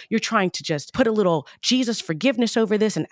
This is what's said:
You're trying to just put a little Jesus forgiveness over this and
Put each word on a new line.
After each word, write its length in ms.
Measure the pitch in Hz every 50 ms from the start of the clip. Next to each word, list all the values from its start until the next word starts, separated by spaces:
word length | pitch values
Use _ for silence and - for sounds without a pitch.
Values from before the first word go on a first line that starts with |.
| - -
You're 100 | 220 220
trying 320 | - - 226 214 190 175
to 140 | - - 143
just 280 | - 160 143 - -
put 140 | - - 262
a 60 | 226
little 340 | 220 214 196 180 165 147 - - - -
Jesus 400 | - - 247 254 262 233 220 -
forgiveness 560 | - - 160 147 214 269 262 233 233 220 -
over 200 | 220 220 190 214
this 200 | 202 214 214 -
and 100 | 160 156 -